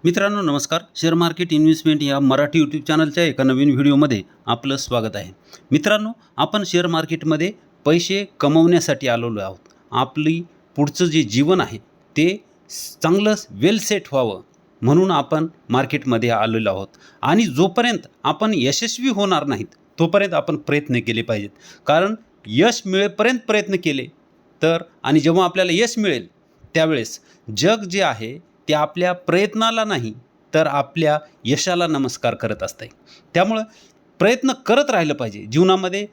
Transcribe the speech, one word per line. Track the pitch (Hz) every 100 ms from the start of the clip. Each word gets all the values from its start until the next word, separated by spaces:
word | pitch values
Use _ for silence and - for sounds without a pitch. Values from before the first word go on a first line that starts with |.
मित्रांनो | 170 175 202 208
नमस्कार, | 170 143 - 165 - -
शेअर | 165
मार्केट | 170 170 160 175
इन्व्हेस्टमेंट | 151 156 160 160 151
या | 143 139
मराठी | 139 135 147 165
YouTube | 147 151
चॅनलच्या | - 156 156 147
एका | 165 127
नवीन | 131 131 143
व्हिडिओमध्ये | 127 143 139 147 107 - _ -
आपलं | 117 139 135
स्वागत | - 120 110 101
आहे. | 90 95 _ - _
मित्रांनो, | 147 208 208 214 240 _ -
आपण | 156 214 196
शेअर | 175 170
मार्केटमध्ये | 165 151 160 156 151 180 - _ _ 147
पैसे | 170 170 196 202 _
कमवण्यासाठी | 143 160 170 175 160 135 131
आलेलो | 117 117 107
आहोत. | 95 92 _ _ _
आपली | 117 131 151 156 165 170 _ _ -
पुढचं | 147 -
जे | 180 156
जीवन | 117 113 147 185
आहे | 110 110 _ _ _ -
ते | 165 202 _ _ _ - - -
चांगलं | 160 190 208 214 - 98
well | 151 220
सेट | - 202 -
व्हावं | 139 120 95 - _ _ _
म्हणून | 117 156 190
आपण | 160 135 156 160 - -
मार्केटमध्ये | 123 131 143 127 117 120
आलेलो | 113 113 110 104
आहोत. | 95 98 _ - _
आणि | 131 196 214
जोपर्यंत | 131 190 - 240 208 - _
आपण | 139 160 214 196
यशस्वी | 123 139 147 - 262
होणार | 202 202 165 143
नाहीत | 107 - _ _ -
तोपर्यंत | 165 202 196
आपण | 160 - 151
प्रयत्न | - 147 147 123
केले | 117 113
पाहिजेत. | 113 107 101 _ - - -
कारण | 151 196 220 _ _ 107
यश | 113 196 - 190
मिळेपर्यंत | 190 202 - 220 254 -
प्रयत्न | 214 202 185
केले | 165 139 123 _ _ _ _ _
तर, | 156 165 170 _
आणि | - 151
जेव्हा | 143 170
आपल्याला | 180 190 180
यश | 170 233 233
मिळेल | 208 127 87 _ _ _ -
त्यावेळेस | 165 160 147 107 - _ _ -
जग | 107 160 226
जे | 196 190
आहे | 170 113 110 147 _ _ -
ते |
आपल्या | 170 151 175 180 180
प्रयत्नाला | - 175 202 220 226 226
नाही | 214 170 113 110 _ _ _
तर | 156 151
आपल्या | 143 139 165 151 151 - _
यशाला | 110 143 - 175 170
नमस्कार | 147 131 - 120
करत | - 110 104
असते. | 95 - - _ _ - _
त्यामुळं | 170 190 220 220 _ _ _ _ _
प्रयत्न | 190 254 269 - -
करत | 269 285
राहिलं | 214 156
पाहिजे | 143 117 101
जीवनामध्ये | 101 131 185 185 185 196 208